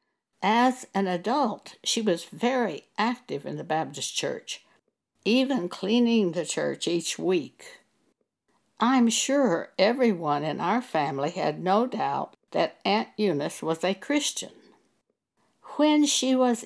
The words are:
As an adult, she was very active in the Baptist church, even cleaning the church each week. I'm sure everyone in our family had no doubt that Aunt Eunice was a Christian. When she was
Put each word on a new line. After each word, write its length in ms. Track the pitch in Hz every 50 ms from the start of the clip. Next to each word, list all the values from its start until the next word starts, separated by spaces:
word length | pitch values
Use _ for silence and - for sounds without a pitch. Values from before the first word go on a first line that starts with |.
| _ _ _ _ _ _ _ -
As 460 | - 196 220 233 247 262 254 254 - - -
an 100 | 196 196
adult, 680 | 185 180 170 180 214 254 302 269 220 - - - - - _ -
she 180 | - - 233
was 240 | 214 208 170 170 -
very 640 | - - - 226 240 269 254 240 185 151 - - _ - -
active 480 | 208 240 247 - _ - 143 143 -
in 120 | 143 147 151
the 60 | -
Baptist 520 | 170 156 160 156 135 147 139 131 - -
church, 500 | - 156 143 - - - - - - _ _ _ _ _ _ _ _ _ _ _ _ -
even 460 | 196 233 262 262 269 269 247 175 180
cleaning 640 | - - - 196 226 240 240 233 233 220 202 175
the 140 | 160 175 160
church 420 | - - 156 147 143 143 - - 165
each 320 | 175 170 175 - - -
week. 640 | 165 175 190 170 131 127 _ _ - - - - _ _ _ _ _ _ _ _ _ _ _ _ _ _ _ _ _ _ _ -
I'm 280 | 220 240 269 254 233 226
sure 640 | 226 - - - 269 285 269 208 170 160 - - - -
everyone 640 | 185 220 247 277 254 233 196 165 170 147 143 143 151
in 160 | 156 147 -
our 220 | 165 175 214 254
family 480 | 240 - - 156 143 147 143 135 143 165
had 320 | 175 185 160 156 151 156
no 240 | 165 185 196 220 247
doubt 500 | 254 - - 139 135 139 139 147 - - _ _ _
that 300 | - - 170 156 - _ -
Aunt 260 | 196 202 220 226 - - -
Eunice 440 | 214 196 156 139 147 165 - -
was 220 | - 160 165 165 -
a 100 | 180 202
Christian. 560 | - - - 285 294 294 - - - - - - - - - _ _ _ _ _ _ _ _ _ _ _ _ _ _ _ _ _ _ _ - -
When 320 | - 294 302 302 302 294 285
she 280 | - - 247 262 262
was 300 | 254 254 247 233 - -